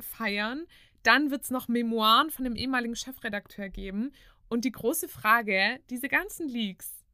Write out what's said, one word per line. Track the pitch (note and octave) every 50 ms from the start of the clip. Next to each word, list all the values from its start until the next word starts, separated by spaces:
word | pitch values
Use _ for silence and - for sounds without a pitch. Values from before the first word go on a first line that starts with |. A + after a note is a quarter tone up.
feiern. | - - - - A3+ G#3 G3+ G3+ G#3 A3 B3+ D4 E4+ - - - - _ _ _ -
Dann | A3+ A#3 C4 D4+ C#4+
wird's | C4 B3+ - -
noch | B3+ B3+ - -
Memoiren | A#3 A#3+ A#3 A3+ A3+ A3 G#3+ G#3+ A3+ B3 D4 D#4+
von | - - C4
dem | B3+ A#3
ehemaligen | - A3+ C4 C4 B3 A#3 A#3 A#3
Chefredakteur | - - C4 C4 - - A3+ G#3 G3+ - - - - G3+ G3
geben. | F3 G3+ G3 G3 F#3+ G#3 A#3 C#4+ - - - - - _ _ _
Und | A3+ A#3+ A3
die | C4 G#3+
große | - - A3+ D#4+ - - -
Frage: | - - - G#3+ A3 A#3 A#3 G#3 G3 F#3+ G3 G#3+ B3 - - -
Diese | B3 A#3+ C4 C4
ganzen | - D4+ F4+ G4+ - - E4+ C#4+
Leaks | A#3+ A#3+ A3 G3 F3+ - - - - - - _